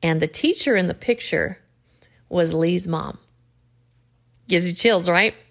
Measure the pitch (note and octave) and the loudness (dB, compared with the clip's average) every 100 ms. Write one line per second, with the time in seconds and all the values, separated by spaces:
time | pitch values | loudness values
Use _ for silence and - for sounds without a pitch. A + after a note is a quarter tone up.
0 | E3+ D#3+ D#3 - D4+ G4 - G#3+ F3+ - | 0 0 -2 -2 -2 -2 0 0 0 -4
1 | - A#3+ - D#3 E3 F#3+ _ _ _ _ | -4 -4 -2 -4 -4 -6 _ _ _ _
2 | _ _ _ F3+ E3 D#3+ E3 F3+ F3 D#3+ | _ _ _ -2 0 2 0 0 -2 -6
3 | C2+ - _ _ _ _ _ _ _ _ | -6 -12 _ _ _ _ _ _ _ _
4 | _ _ _ - - F3 F3 F3 A#3 G#3 | _ _ _ -20 -2 0 0 0 2 2
5 | E3+ F3 G#3+ - _ | 4 4 2 -2 _